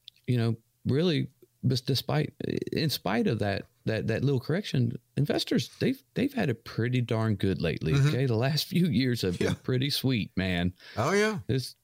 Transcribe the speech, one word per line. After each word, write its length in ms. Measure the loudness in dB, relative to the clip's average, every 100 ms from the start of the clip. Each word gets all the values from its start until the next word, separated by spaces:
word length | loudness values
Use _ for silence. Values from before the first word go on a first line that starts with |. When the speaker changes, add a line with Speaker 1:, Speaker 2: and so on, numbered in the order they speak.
| -20 _ -2
Speaker 1:
you 100 | 2
know, 200 | 2 -2 _ _
really, 440 | -2 2 2 0 -2 -10 -20 _
bes-, 180 | 0 0
despite, 500 | 0 -2 0 -2 -2 -4 -4 -4 -2
in 180 | -2 -2
spite 380 | -2 -2 0 2
of 100 | 2
that, 280 | 0 -2 -6 _ -4
that, 200 | -2 0
that 180 | 0
little 160 | 2 0
correction, 580 | 0 -4 -2 0 0 -2 -6 -2
investors, 500 | 0 0 0 0 -2 -2
they've, 240 | -2 -2 _
they've 180 | -4 -2
had 160 | 0 -2
it 160 | -4
pretty 380 | -6 -2 0 0
darn 320 | 0 0 0
good 260 | 2 0 0
lately. 320 | -2 -2 0
Speaker 2:
Mm-hmm. 160 | 2 2
Speaker 1:
Okay. 160 | 2
The 100 | 0
last 320 | 2 0 0 0
few 200 | 0 2
years 340 | 2 2 0
have 180 | -2 0
been 100 | -2
Speaker 2:
Yeah. 60 | -2
Speaker 1:
pretty 280 | -2 0 0
sweet, 400 | -2 0 0 -2 -2
man. 340 | 0 0 -2 -4 -10 -4
Speaker 2:
Oh, 160 | 0
yeah. 280 | 2 2 -2 -2
Speaker 1:
This, 260 | -4 -4 -14